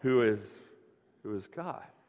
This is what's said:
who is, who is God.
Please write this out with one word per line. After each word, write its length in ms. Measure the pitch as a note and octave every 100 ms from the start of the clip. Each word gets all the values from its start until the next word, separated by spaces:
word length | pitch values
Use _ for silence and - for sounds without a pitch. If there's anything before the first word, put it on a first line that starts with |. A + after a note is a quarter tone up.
who 220 | C3 B2+
is, 180 | A2+ G#2 G2+ - - - _ _ _ _
who 140 | - G#2
is 100 | F#2
God. 400 | - F3 B2 - _